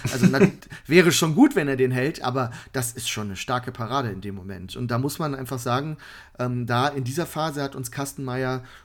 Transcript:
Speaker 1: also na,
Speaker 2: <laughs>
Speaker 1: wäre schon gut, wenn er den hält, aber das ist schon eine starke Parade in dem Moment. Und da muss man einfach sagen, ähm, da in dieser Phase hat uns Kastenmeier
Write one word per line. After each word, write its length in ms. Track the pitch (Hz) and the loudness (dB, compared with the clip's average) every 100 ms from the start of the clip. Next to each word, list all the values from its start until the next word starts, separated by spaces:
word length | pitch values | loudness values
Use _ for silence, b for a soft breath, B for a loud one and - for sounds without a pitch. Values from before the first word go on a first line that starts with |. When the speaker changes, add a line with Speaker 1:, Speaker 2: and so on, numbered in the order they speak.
| - | -4
Speaker 1:
also 160 | 127 190 | 4 4
na, 80 | 135 | 6
Speaker 2:
<laughs> 480 | 196 - - - - | 4 2 -14 -18 4
Speaker 1:
wäre 240 | 165 170 | 6 6
schon 240 | 139 160 | 4 2
gut, 220 | 156 294 190 | 6 6 6
wenn 100 | 143 | 0
er 80 | |
den 160 | 131 127 | 4 2
hält, 320 | 127 135 - | 4 0 0
aber 300 | 123 127 120 117 B | -2 0 -2 -6 B
das 200 | 135 120 | -4 -4
ist 160 | 123 - | -6 -6
schon 180 | - 107 | -4 -6
eine 100 | 92 | -6
starke 360 | - 127 123 | -4 -4 -4
Parade 380 | 120 110 135 113 | -6 -4 -2 -2
in 100 | 95 | -4
dem 160 | 98 98 | -8 -10
Moment. 400 | 95 90 92 120 | -10 -12 -12 -6
Und 160 | 123 | -2
da 60 | 120 | 0
muss 200 | 139 - | -2 -2
man 160 | 156 | -4
einfach 240 | 135 131 131 | -4 -6 -6
sagen, 380 | 117 123 156 151 B B B - | -2 0 -2 -8 B B B -4
ähm, 260 | 123 123 | -2 -2
da 220 | 120 120 139 | 0 0 0
in 160 | 139 | 0
dieser 240 | 123 147 165 | -4 -4 -4
Phase 340 | 156 160 143 | -2 -4 -2
hat 140 | 139 | -6
uns 160 | 135 123 | -6 -8
Kastenmeier 720 | - 139 - 131 127 131 127 123 b | -6 -8 -6 -6 -2 -2 -4 -8 b